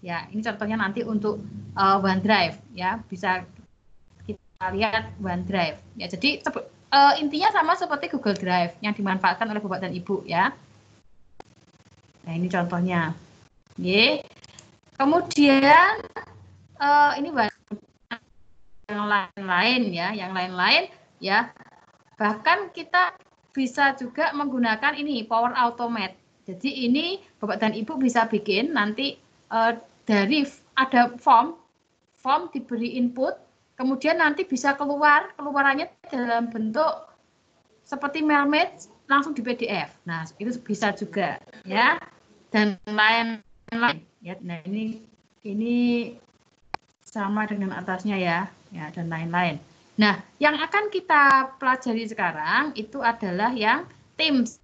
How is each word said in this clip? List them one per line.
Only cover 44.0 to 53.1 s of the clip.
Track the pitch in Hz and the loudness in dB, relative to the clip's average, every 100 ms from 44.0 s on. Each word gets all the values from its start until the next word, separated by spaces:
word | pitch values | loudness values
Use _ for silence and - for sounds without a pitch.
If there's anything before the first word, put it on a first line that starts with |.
| - _ 170 | -10 _ -14
ya. | 185 | -12
Nah, | 180 170 156 | -10 -12 -8
ini, | 208 220 220 - _ _ _ 214 | -6 -6 -10 -16 _ _ _ -10
ini | 202 226 240 240 240 233 - _ _ _ _ _ - _ _ - | -4 0 2 2 0 -4 -12 _ _ _ _ _ -20 _ _ -16
sama | - 196 208 214 | -8 -4 -4 -4
dengan | 202 196 180 | -4 -6 -6
atasnya, | 185 185 208 196 | -6 -6 -4 -2
ya, | 180 170 190 - _ | 0 -2 -4 -12 _
ya, | 175 151 | -14 -14
dan | 180 170 | -8 -8
lain-lain. | 165 165 175 180 147 - _ _ | -6 -4 0 0 -2 -12 _ _
Nah, | - 208 196 - _ | 2 2 2 -6 _
yang | 294 294 | 0 0
akan | 320 403 427 | -2 -2 -2
kita | 381 359 302 277 277 262 - | -4 2 6 6 6 2 -2
pelajari | 262 262 262 226 226 | -2 0 0 -4 -4
sekarang | 220 180 160 156 214 302 | -4 -4 -4 -2 0 0
itu | 240 214 190 | -4 -10 -2
adalah | 226 | -2